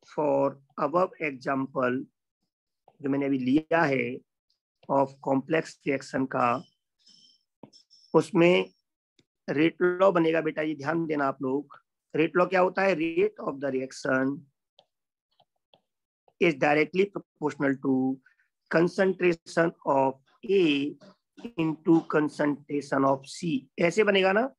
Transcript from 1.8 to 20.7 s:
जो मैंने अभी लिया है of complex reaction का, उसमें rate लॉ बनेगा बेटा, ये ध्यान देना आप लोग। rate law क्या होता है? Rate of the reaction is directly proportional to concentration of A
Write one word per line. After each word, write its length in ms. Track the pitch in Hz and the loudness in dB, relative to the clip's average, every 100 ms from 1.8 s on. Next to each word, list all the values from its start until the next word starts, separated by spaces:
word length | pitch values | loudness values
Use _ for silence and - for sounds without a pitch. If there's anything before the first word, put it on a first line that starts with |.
| 127 127 139 _ _ _ _ _ _ _ _ _ | -2 -2 -6 _ _ _ _ _ _ _ _ _
जो 80 | 139 | -6
मैंने 160 | 139 139 | -4 -2
अभी 120 | 139 | -2
लिया 440 | 127 143 156 165 | 0 0 0 0
है 220 | 160 135 120 127 _ _ _ _ _ _ _ | 0 0 -4 -8 _ _ _ _ _ _ _
of 260 | 139 135 135 - | 0 0 -4 -2
complex 480 | 135 135 160 156 - - | -2 0 -2 -4 -10 -6
reaction 400 | 135 - 139 131 | -6 -6 -6 -4
का, 360 | 135 123 123 - _ _ _ _ _ _ _ _ _ - _ _ _ _ | -2 0 -2 -6 _ _ _ _ _ _ _ _ _ -20 _ _ _ _
उसमें 580 | 165 156 156 170 185 185 _ _ _ _ _ _ _ - | 2 2 4 4 4 0 _ _ _ _ _ _ _ -6
rate 340 | 139 160 165 | 0 0 2
लॉ 300 | 180 180 190 | -2 2 2
बनेगा 300 | 180 160 165 | 4 2 0
बेटा, 200 | 156 156 | -2 -4
ये 140 | 156 147 | -6 -6
ध्यान 300 | 139 165 165 | -4 -4 -4
देना 200 | 151 139 | -2 -2
आप 140 | 135 | -2
लोग। 380 | 135 135 143 - _ _ _ - | -4 -4 -6 -18 _ _ _ -2
rate 200 | 160 175 | 0 2
law 100 | 180 | 0
क्या 160 | 185 | 2
होता 200 | 180 185 | 0 0
है? 140 | 196 175 | 0 0
Rate 480 | 165 165 202 - 226 | -2 0 -2 -2 -10
of 120 | 139 | -6
the 140 | 139 131 | -4 -4
reaction 640 | 131 - 143 131 135 139 - _ _ _ _ _ _ _ _ _ _ _ _ _ _ _ _ _ _ _ | -6 -8 -4 -2 -2 -4 -12 _ _ _ _ _ _ _ _ _ _ _ _ _ _ _ _ _ _ _
is 140 | 180 143 | -2 2
directly 540 | 147 147 156 185 202 | 0 2 0 0 -2
proportional 640 | 180 - _ 151 - 143 135 | -2 -16 _ -8 -2 -2 -2
to 420 | 139 131 131 135 _ _ _ _ _ | 0 0 0 -4 _ _ _ _ _
concentration 1000 | 165 175 180 190 185 180 165 - - 170 - - | 0 2 2 0 2 0 0 -4 0 0 -2 -2
of 280 | 139 135 131 _ _ 226 | 2 2 -2 _ _ 0
A 460 | 196 170 | 2 4